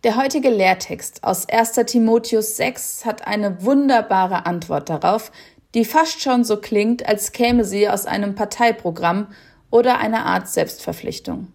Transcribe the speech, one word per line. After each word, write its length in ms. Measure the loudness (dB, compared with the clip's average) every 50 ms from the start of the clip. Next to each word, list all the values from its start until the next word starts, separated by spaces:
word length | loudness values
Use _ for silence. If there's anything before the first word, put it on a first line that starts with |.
| 2
Der 120 | 2 2
heutige 340 | 2 0 0 0 2 2 2
Lehrtext 720 | 2 4 4 2 2 0 -4 -10 -10 -12 -12 -16 _ -6
aus 220 | -4 -4 -4 -2 -4
erster 420 | 0 2 2 2 2 2 0 0
Timotheus 720 | 2 2 2 4 4 4 2 2 0 0 0 0 -2 -4
sechs 480 | -4 -4 -4 -4 -6 -10 -10 -10 -8 -6
hat 220 | -8 -8 -6 -6
eine 360 | -6 -4 -2 -2 -4 -4 -2
wunderbare 840 | 0 2 4 4 4 6 4 4 4 4 2 2 2 2 0 -2 -2
Antwort 420 | -2 -4 -4 -4 -4 -4 -4 -2 -4
darauf, 420 | -6 0 2 2 0 0 -2 -8 _ -20 -20 -20 _ _ _ _ 0
die 100 | 0 0
fast 360 | 2 2 2 2 2 -2 -6
schon 240 | -2 0 2 2 2
so 120 | 2 0
klingt, 500 | -4 -2 -2 0 0 2 2 0 -2 0
als 260 | -2 -2 -2 -2 -8
käme 320 | -2 0 2 4 4 2 2
sie 240 | 2 2 0 2 2
aus 160 | 2 -2 -2
einem 300 | -4 -4 -4 -4 -4 -2
Parteiprogramm 920 | -4 -4 -6 0 2 2 2 2 0 -4 -6 -4 0 0 0 0 0 -4 -6 -12 -20 -20 -20 _ _ _ _
oder 280 | 2 4 4 4 2 2
einer 280 | 0 -2 -2 -2 0
Art 220 | 0 -2 -2 -2 -2
Selbstverpflichtung. 1000 | -2 -2 -2 -4 -6 -12 -10 -10 -10 -8 -8 -10 -10 -10 -10 -10 -10 -10 -10 -14